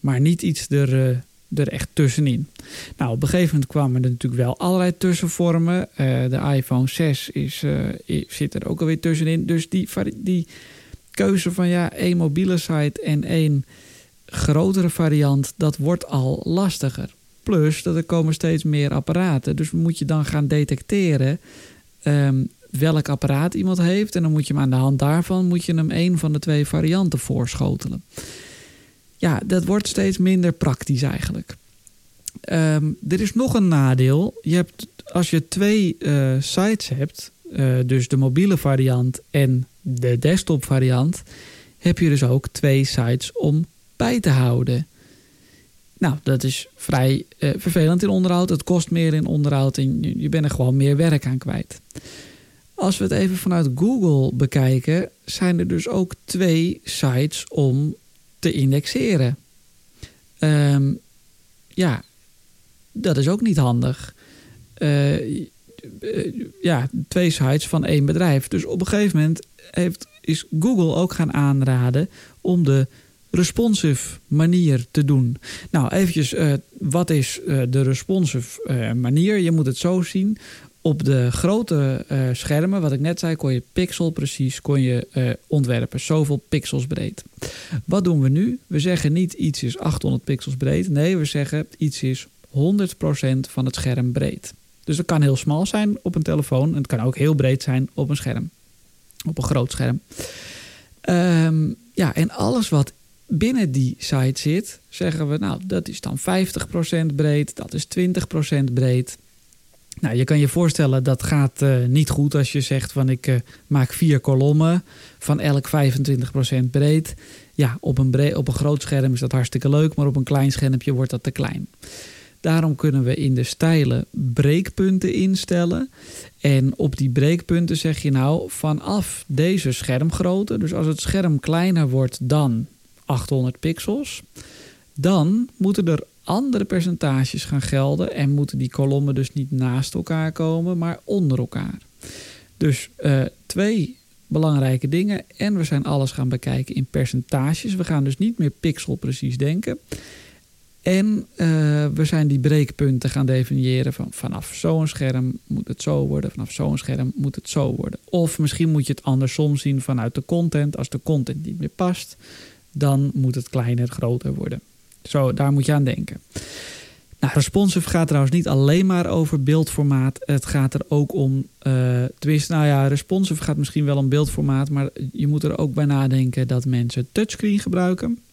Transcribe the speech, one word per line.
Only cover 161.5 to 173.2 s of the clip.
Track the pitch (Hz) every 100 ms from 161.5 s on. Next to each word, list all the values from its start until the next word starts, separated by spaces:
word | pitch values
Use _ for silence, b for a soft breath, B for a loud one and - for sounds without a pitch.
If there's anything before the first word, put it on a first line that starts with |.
| -
meer | 147
past, | - 180 180 - - B B B B B
dan | 147 143 139 139
moet | - 131
het | 127 123
kleiner, | 131 120 120 123
groter | - 117 120 139
worden. | 135 - 117 _ _ _ -
Zo, | - 147 131
daar | 120 139
moet | 143 131
je |
aan | 147
denken. | 131 - - - _ B B B B B B B B -
Nou, | 139
responsive | 151 139 196 202 180 -
gaat | 170 160
trouwens | 147 135
niet | 170 160
alleen | 139 139 165 190
maar | 180 175
over | - 156 156
beeldformaat. | 135 156 156 - 143 135 131 -
Het | - 143 -
gaat | 147 135
er | 135 -
ook | 147 143
om, | - 135 135 - _
eh, | 139 131 127 123 123 -
tenminste, | 143 151 -
nou | 165 151
ja, | 139 135
responsive | 143 - 190